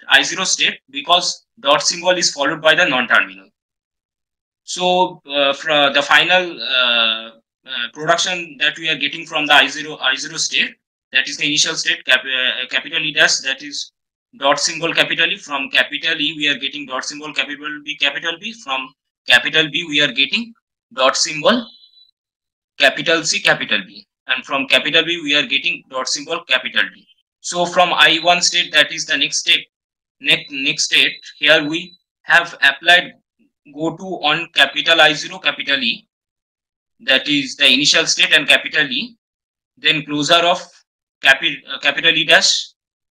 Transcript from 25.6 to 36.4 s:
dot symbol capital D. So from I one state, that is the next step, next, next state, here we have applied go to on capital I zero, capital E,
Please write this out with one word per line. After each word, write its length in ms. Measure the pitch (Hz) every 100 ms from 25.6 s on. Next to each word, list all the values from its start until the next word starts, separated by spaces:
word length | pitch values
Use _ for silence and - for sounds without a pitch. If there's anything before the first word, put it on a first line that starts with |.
| 165 175 -
dot 180 | 131 127
symbol 360 | 147 147 165 -
capital 340 | 127 127 113 101
D. 120 | - _ _ _ _
So 240 | - 175 175
from 260 | 175 175
I 260 | 165 151 165
one 200 | 165 175
state, 300 | - 175 175
that 200 | 156 147
is 140 | 160 156
the 100 | 147
next 220 | 151 -
step, 220 | 170 165 - _ _ _ _ _
next, 300 | 139 160 -
next 340 | 143 139 151
state, 280 | - 160 139 - - -
here 280 | 151 156 147
we 300 | 165 180 - _ _
have 320 | - 160 165 -
applied 520 | 139 - 170 180 - - _ _ _ _ _
go 220 | 147 160 156
to 80 |
on 440 | 190 160 143 156 165
capital 460 | - 139 151 147 165
I 120 | 156
zero, 240 | 151 160 -
capital 440 | 147 143 139 139
E, 240 | 120 117 - _ _ _